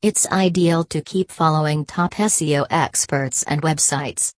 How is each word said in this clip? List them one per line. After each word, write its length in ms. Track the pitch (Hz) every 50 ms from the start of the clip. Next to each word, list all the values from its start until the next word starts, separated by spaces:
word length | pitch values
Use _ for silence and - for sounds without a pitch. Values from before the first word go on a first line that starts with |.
It's 300 | - 214 214 - - -
ideal 540 | - 185 190 185 170 185 175 165 165 165 165
to 180 | - - 156 147
keep 260 | - - 190 185 -
following 560 | - - 165 160 156 156 156 151 151 151 151
top 360 | - - - 175 175 - -
S 200 | 208 214 - -
E 160 | 165 151 147
O 80 | 143 143 -
experts 720 | - 165 147 - - - - - - 139 135 131 - - -
and 180 | - 143 147 143
websites. 720 | 160 156 147 - - - 139 143 127 - - - - -